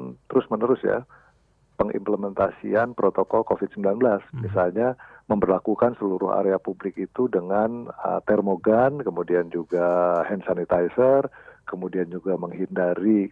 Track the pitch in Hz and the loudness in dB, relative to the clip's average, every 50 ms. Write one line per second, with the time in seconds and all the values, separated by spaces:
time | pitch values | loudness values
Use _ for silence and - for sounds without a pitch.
0 | 127 123 123 - _ - - 131 - - 113 107 113 120 127 - - 95 104 117 | -12 -12 -14 -16 _ 2 4 4 4 2 0 0 2 2 2 2 2 0 0 -2
1 | 131 - - - _ _ _ _ _ _ _ _ _ _ _ - 98 107 - 98 | -4 -8 -16 -20 _ _ _ _ _ _ _ _ _ _ _ -4 -2 -2 -4 -4
2 | 98 104 101 98 101 101 95 98 98 95 - - - 104 101 107 117 123 120 - | -4 -2 -2 -2 -4 -4 -2 0 0 0 -2 -4 -4 -2 0 0 0 0 -2 0
3 | 101 95 - - 95 - - 113 113 - 101 - 101 - - 101 98 98 101 113 | 0 0 2 0 0 0 0 0 0 0 -2 -2 -2 -4 -4 -2 -2 0 0 2
4 | 127 120 104 98 - - - 127 113 104 101 98 90 90 90 107 120 127 127 - | 2 2 2 0 -2 -6 -10 -8 -8 -4 0 0 0 0 0 0 0 -2 -2 -4
5 | - - - - _ - 107 104 - 95 95 90 - 110 104 - 117 120 120 - | -10 -20 -20 -12 _ -2 -2 0 2 2 2 2 0 -2 0 2 2 0 0 0
6 | 104 98 92 90 98 95 98 98 98 98 95 92 - 95 95 - - 98 - - | -4 -4 -2 -2 -2 0 0 0 2 2 0 0 -2 -6 -8 -8 -8 -8 -6 -6
7 | 95 - - - 127 123 110 92 87 90 98 104 107 113 120 120 117 117 - - | -8 -6 -4 -2 -2 0 0 -2 -2 0 0 0 0 0 -2 -6 -12 -12 -12 -8
8 | - 92 90 87 - - 107 104 98 98 95 87 - 110 110 113 127 135 143 143 | -6 -4 -4 -2 0 0 2 2 2 0 -2 0 2 2 4 4 4 2 0 -2
9 | 123 101 87 87 87 85 87 87 85 85 82 85 82 - 90 87 87 87 87 87 | -4 -6 -4 -4 -2 0 0 0 0 -2 -4 -8 -6 -2 -2 0 2 2 2 2
10 | 87 87 87 85 82 - 104 95 - - 90 87 87 - 90 87 87 87 - 120 | 2 2 2 0 0 -2 -4 -4 -4 -4 -4 -2 -2 0 2 2 2 0 2 2
11 | 127 131 135 139 135 - - - - - - _ _ - - 92 92 90 101 95 | 4 4 4 4 2 -2 -6 -16 -20 -20 -20 _ _ -12 -10 -8 -8 -6 -4 -4
12 | 90 85 87 90 - 98 92 82 87 87 87 90 95 - 95 98 90 87 87 85 | -4 -4 -6 -6 -4 -4 -4 -4 -4 -6 -8 -6 -8 -6 -2 -2 0 0 0 0
13 | 92 110 110 104 98 - | 2 2 4 2 2 -2